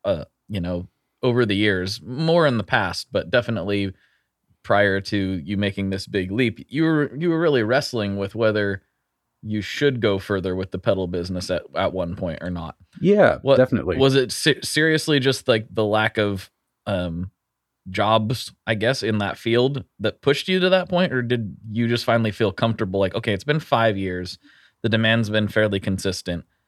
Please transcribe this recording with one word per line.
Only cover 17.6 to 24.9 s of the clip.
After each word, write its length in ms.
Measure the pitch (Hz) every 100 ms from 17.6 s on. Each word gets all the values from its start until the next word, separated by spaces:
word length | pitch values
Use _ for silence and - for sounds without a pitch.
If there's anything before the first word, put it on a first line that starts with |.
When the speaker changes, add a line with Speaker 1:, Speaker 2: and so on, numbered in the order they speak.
| _ _ 92
Speaker 1:
jobs, 640 | 95 104 113 107 120 - - -
I 80 |
guess, 280 | 113 110 135
in 160 | 104 107
that 200 | 101 -
field 460 | 117 117 131 139 90 -
that 220 | 101 -
pushed 280 | - 139 -
you 120 | 185
to 80 | 180
that 200 | 185 175
point? 240 | 175 180
Or 100 | 127
did 340 | 120 123 104 - 110
you 180 | 107 117
just 160 | 120
finally 260 | - 117 110
feel 220 | - 107
comfortable, 480 | - 113 110 98 98
like, 140 | 95
"Okay, 180 | - 113
it's 120 | 98
been 160 | 147 151
five 360 | - 120 113 98
years. 420 | 95 90 90 - _ _ _ _
The 60 | 117